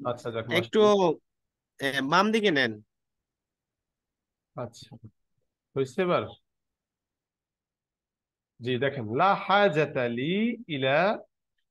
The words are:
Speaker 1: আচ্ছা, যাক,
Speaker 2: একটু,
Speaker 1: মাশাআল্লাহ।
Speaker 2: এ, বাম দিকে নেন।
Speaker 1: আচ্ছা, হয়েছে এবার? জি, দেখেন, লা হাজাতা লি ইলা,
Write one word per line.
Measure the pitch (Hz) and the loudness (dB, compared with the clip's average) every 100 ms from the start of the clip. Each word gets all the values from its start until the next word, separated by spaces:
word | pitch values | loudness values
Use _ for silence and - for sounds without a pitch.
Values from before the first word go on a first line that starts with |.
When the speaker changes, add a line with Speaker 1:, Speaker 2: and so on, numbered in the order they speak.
| 131 | -8
Speaker 1:
আচ্ছা, | 120 120 | -8 -8
যাক, | 113 113 | -8 -2
Speaker 2:
একটু, | 170 180 214 | -2 0 4
Speaker 1:
মাশাআল্লাহ। | 208 202 175 147 _ _ _ _ _ - | 4 4 2 0 _ _ _ _ _ -6
Speaker 2:
এ, | 135 139 | -4 -2
বাম | 135 175 208 | 2 2 4
দিকে | 220 208 | 2 2
নেন। | 143 123 107 - _ _ _ _ _ _ _ _ _ _ _ _ _ _ _ _ 139 | 2 0 -2 -16 _ _ _ _ _ _ _ _ _ _ _ _ _ _ _ _ -14
Speaker 1:
আচ্ছা, | 117 - - 120 113 _ _ _ _ _ _ 139 | -14 -14 -20 -20 -20 _ _ _ _ _ _ -6
হয়েছে | 131 - | -4 -2
এবার? | 180 143 101 - _ _ _ _ _ _ _ _ _ _ _ _ _ _ _ _ _ _ _ _ _ _ | 0 0 -2 -12 _ _ _ _ _ _ _ _ _ _ _ _ _ _ _ _ _ _ _ _ _ _
জি, | 117 123 | -6 -2
দেখেন, | 135 135 107 127 | -2 -4 -6 0
লা | 190 180 | 2 0
হাজাতা | - 202 202 156 147 135 120 | 2 4 4 2 -2 -2 -2
লি | 117 147 202 233 226 - | -2 -2 -2 -2 -4 -8
ইলা, | 143 131 147 190 285 - _ _ _ _ | -2 0 2 2 -2 -8 _ _ _ _